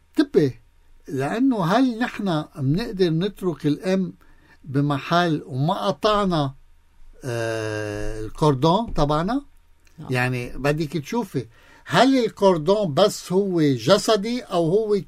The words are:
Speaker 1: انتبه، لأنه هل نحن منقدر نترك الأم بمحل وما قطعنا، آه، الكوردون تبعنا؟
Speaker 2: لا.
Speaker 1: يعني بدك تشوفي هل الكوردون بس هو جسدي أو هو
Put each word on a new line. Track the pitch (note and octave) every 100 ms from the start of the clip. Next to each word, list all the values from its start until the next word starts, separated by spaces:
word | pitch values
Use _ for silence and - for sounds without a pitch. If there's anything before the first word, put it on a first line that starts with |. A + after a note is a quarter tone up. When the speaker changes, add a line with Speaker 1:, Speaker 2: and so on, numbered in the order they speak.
| _ -
Speaker 1:
انتبه، | D4+ G#3 C#3+ B2 _ _ _ - -
لأنه | C#3 C3+ G#3+ C4+ A3+
هل | E3 G#3+ C4 A3
نحن | B3 - G3+ D#3 D3+ -
منقدر | C3 E3 A#3 G3 F3+
نترك | D#3+ G3 G3 F#3 D#3+ D3
الأم | D3 F#3 F#3+ F3+ - - - _ _
بمحل | - C3+ C#3+ D3 - E3+ F3 D3 -
وما | C3 D3 G#3 G3+
قطعنا، | - G#3+ G#3 G3 E3+ C#3 - - - _ - - -
آه، | C3+ A#2 A2+ A2+ A2 G#2+ G#2+ G#2 G#2+ G#2+
الكوردون | G#2+ - D#3 C3 D#3+ F#3 A#3
تبعنا؟ | - D3 D3 F3+ C4 - - _ _ _ -
Speaker 2:
لا. | D3+
Speaker 1:
يعني | B2+ B2+ B2+ B2 B2
بدك | C3+ D3+ D#3
تشوفي | E3 C#3 A#3 G3 C#3+ A2 - - -
هل | - E3+ B3+ C4+
الكوردون | A3 - G3 F3 D3+ G#3 G3+
بس | C#3 G3 - -
هو | F3+ G3+ F3
جسدي | D3+ B2+ A2+ G3+ G3+ G#3+ G#3+ B3
أو | - F#3 E3
هو | G3 G#3+ G#3